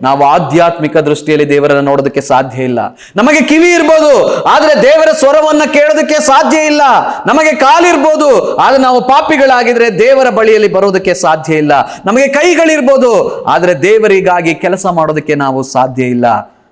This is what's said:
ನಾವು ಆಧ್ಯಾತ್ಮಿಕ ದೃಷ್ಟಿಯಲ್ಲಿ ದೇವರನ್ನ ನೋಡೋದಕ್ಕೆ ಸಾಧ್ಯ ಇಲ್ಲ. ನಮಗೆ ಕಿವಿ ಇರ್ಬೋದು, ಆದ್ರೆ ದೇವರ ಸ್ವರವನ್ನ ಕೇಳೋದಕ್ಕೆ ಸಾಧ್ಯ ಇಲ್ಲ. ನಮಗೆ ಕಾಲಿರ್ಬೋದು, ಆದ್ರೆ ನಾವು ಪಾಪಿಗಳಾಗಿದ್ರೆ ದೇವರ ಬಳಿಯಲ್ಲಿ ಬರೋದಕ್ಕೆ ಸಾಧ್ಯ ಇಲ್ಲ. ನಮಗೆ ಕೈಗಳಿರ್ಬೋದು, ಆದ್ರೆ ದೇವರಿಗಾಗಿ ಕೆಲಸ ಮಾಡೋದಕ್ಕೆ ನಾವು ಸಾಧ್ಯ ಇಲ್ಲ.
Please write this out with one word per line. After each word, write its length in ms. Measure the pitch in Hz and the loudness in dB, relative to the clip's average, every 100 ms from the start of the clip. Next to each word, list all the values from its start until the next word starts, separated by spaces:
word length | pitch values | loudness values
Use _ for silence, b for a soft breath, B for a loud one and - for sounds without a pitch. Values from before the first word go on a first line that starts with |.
ನಾವು 240 | 127 139 139 | -2 0 2
ಆಧ್ಯಾತ್ಮಿಕ 720 | 170 143 156 170 170 151 156 | 0 0 0 0 0 -4 -2
ದೃಷ್ಟಿಯಲ್ಲಿ 520 | 147 147 - 151 147 | -2 -2 -2 -2 0
ದೇವರನ್ನ 300 | 143 143 143 | 0 0 0
ನೋಡೋದಕ್ಕೆ 420 | 139 139 135 139 | 0 0 -2 -4
ಸಾಧ್ಯ 420 | 135 131 135 120 | -2 -2 -2 -6
ಇಲ್ಲ. 160 | 127 120 104 - B 190 | -6 -4 -6 -10 B -2
ನಮಗೆ 260 | 247 311 | 0 0
ಕಿವಿ 300 | - 311 349 | 2 2 2
ಇರ್ಬೋದು, 720 | 339 311 320 302 247 147 - | 2 2 2 4 2 0 -2
ಆದ್ರೆ 400 | - 254 311 269 | 0 2 2 2
ದೇವರ 280 | 247 311 311 | 2 2 2
ಸ್ವರವನ್ನ 500 | 302 269 302 311 302 294 | 2 2 2 2 0 0
ಕೇಳೋದಕ್ಕೆ 480 | 294 302 302 302 302 | 0 0 0 0 -2
ಸಾಧ್ಯ 440 | 269 269 277 311 302 | 0 2 2 0 0
ಇಲ್ಲ. 160 | 294 277 208 - B - | 0 2 0 -2 B -2
ನಮಗೆ 280 | 277 311 285 | 0 0 0
ಕಾಲಿರ್ಬೋದು, 1000 | 262 339 349 330 311 302 294 214 - - | 2 2 2 2 0 0 2 0 0 -2
ಆದ್ರೆ 260 | 185 269 | 0 2
ನಾವು 200 | 254 254 | 2 0
ಪಾಪಿಗಳಾಗಿದ್ರೆ 1000 | 247 277 302 302 269 247 240 240 233 185 | 0 0 0 0 2 0 0 0 0 0
ದೇವರ 300 | 233 269 262 | 2 2 0
ಬಳಿಯಲ್ಲಿ 380 | 214 220 214 208 | 0 0 2 0
ಬರೋದಕ್ಕೆ 460 | 185 202 190 190 | 0 -2 -2 -4
ಸಾಧ್ಯ 400 | 175 170 160 156 | -2 -2 -2 -2
ಇಲ್ಲ. 180 | 156 151 139 117 B 185 | -2 0 0 -2 B -4
ನಮಗೆ 220 | 233 277 | 0 0
ಕೈಗಳಿರ್ಬೋದು, 1160 | 277 339 330 330 311 254 269 247 202 - - | 0 0 0 0 0 2 2 2 0 -2 -4
ಆದ್ರೆ 380 | - 156 180 165 | -2 0 0 0
ದೇವರಿಗಾಗಿ 760 | 175 220 214 196 185 175 165 156 | 2 2 2 0 0 -2 -2 -4
ಕೆಲಸ 300 | 185 185 190 | -4 -4 -4
ಮಾಡೋದಕ್ಕೆ 500 | 170 156 151 147 143 | -2 -2 -4 -4 -2
ನಾವು 280 | 139 131 | -2 -4
ಸಾಧ್ಯ 400 | 131 123 131 127 | -4 -2 -2 -2
ಇಲ್ಲ. 540 | 127 120 120 107 - _ _ | -4 -2 0 -2 -6 _ _